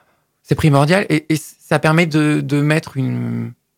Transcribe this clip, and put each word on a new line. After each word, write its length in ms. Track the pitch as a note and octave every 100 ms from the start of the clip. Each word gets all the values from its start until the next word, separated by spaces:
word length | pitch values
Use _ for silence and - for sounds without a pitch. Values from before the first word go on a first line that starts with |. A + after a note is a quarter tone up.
| _ _ _ _
c'est 120 | -
primordial 520 | D3 D#3 C#3 D3 F#3 -
et, 240 | D3+ -
et 40 | D#3
ça 420 | - - - D3+
permet 280 | D#3+ D#3+ F3
de, 340 | D#3 D3+ D3+
de 200 | C#3 C#3+
mettre 360 | D3 D#3 - C3+
une, 560 | B2+ B2 A#2+ A#2 A#2 A#2+ _